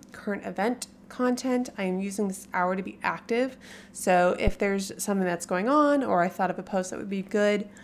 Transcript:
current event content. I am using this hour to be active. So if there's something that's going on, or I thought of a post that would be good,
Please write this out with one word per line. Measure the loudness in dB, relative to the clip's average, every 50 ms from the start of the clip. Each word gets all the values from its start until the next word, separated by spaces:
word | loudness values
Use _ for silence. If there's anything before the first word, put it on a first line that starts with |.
| -12 -14 -16
current | -10 -8 -6 -6 -6 -6
event | -8 -4 -2 0 0 -2 -4 -8 -14 -16 -20 -20 -12
content. | -4 -2 0 0 0 0 0 0 0 0 0 -2 -4
I | -4 -2
am | -2 -2 -2
using | -2 -4 -2 -2 -2
this | -2 -2 -6 -10 -4 -2
hour | 0 0 2 0
to | -2 -4
be | -6 -8 -4
active. | -2 -2 -2 -2 -4 -2 0 0 0 0 -4 -8 -18 -20 -20 -20 -20 -18
So | -14 -2 2 4 6 6 6 4 4 2
if | 2 0 2
there's | 2 0 0 0 0 -2 -4 -8
something | -6 -4 -2 0 0 0
that's | 0 -2 -2 -2
going | -2 -2 0 2
on, | 4 4 4 6 6 4 2 2
or | 2 2 2
I | 2
thought | 2 0 -2 -2 -2
of | -2 -4
a | -6
post | -4 -2 -2 -2 -2
that | -6 -8
would | -6 -4
be | -4 -4 -4
good, | -2 0 2 4 4 2 2 -2 -6 -12 -18